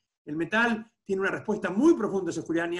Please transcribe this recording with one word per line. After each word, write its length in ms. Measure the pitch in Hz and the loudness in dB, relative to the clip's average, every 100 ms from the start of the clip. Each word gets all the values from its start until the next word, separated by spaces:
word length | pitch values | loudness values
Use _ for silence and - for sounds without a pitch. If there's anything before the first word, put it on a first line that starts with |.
| _ _ - | _ _ -10
El 100 | 151 | -6
metal 540 | 165 220 240 220 - _ | -2 0 0 -2 -8 _
tiene 180 | - 190 | -6 -2
una 80 | 190 | -2
respuesta 400 | - - 190 185 | -4 -4 -4 -2
muy 240 | 196 311 | 4 6
profunda 340 | 285 202 190 170 | 6 2 -2 -4
a 40 | |
esa 80 | 170 | -6
oscuridad, 280 | - 165 | -4 -2
ni 100 | 170 | -2